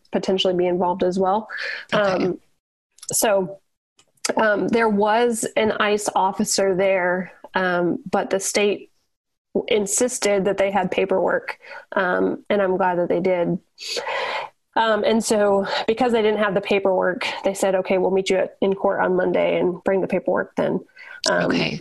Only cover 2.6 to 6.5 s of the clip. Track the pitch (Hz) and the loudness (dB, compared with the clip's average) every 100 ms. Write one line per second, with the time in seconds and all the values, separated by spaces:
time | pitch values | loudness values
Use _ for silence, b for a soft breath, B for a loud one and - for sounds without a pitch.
2.6 | _ _ _ - - - 233 196 175 - | _ _ _ -18 -6 0 2 2 0 -8
3.6 | _ _ _ _ _ _ - - 220 202 | _ _ _ _ _ _ 0 2 4 2
4.6 | 185 233 226 202 208 220 240 226 - - | 2 2 4 4 4 4 2 0 -2 0
5.6 | 220 - 208 208 - 202 190 190 208 | 0 2 0 0 0 0 0 0 -2